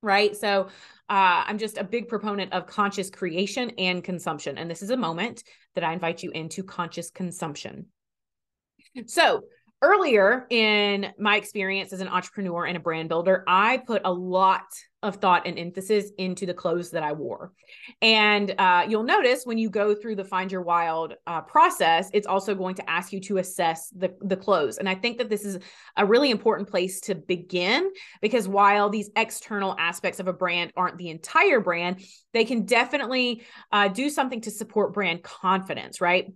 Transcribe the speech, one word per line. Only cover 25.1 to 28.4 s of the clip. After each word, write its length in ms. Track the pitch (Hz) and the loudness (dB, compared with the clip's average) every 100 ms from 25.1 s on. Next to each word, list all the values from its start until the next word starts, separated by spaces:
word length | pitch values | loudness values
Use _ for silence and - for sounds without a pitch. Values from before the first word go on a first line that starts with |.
| 233 | -4
that 140 | 220 | -4
this 160 | 208 202 | -4 -4
is 120 | 190 - - - - | -10 -12 -20 -10 0
a 80 | |
really 260 | 202 233 285 | 4 6 4
important 380 | 208 226 185 196 | 2 2 0 -2
place 320 | 190 185 - | -2 -2 -6
to 120 | - | -8
begin, 760 | 180 - 180 165 180 180 254 381 381 - - | -8 -4 -6 -4 -2 0 0 0 -6 -20 -6
because 260 | 214 240 | -2 0